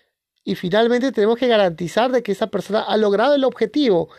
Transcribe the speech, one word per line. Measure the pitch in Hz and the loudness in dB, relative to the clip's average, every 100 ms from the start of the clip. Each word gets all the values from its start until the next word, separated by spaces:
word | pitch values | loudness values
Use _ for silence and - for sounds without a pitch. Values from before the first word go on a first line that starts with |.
| _ _ _ _ - | _ _ _ _ -8
Y | |
finalmente | 185 180 208 233 240 269 | -6 -2 0 2 0 0
tenemos | 226 208 233 | 0 0 0
que | 254 | 2
garantizar | 220 190 160 175 - 254 | 2 2 -2 -4 0 0
de | 247 | 0
que | 233 | -2
esa | 190 214 | -4 -4
persona | 196 - 208 | -6 -4 -4
ha | - 214 | -2 0
logrado | 208 202 254 | 2 2 2
el | 285 | 2
objetivo, | 262 247 220 294 262 175 - | 0 -2 -2 0 2 2 -2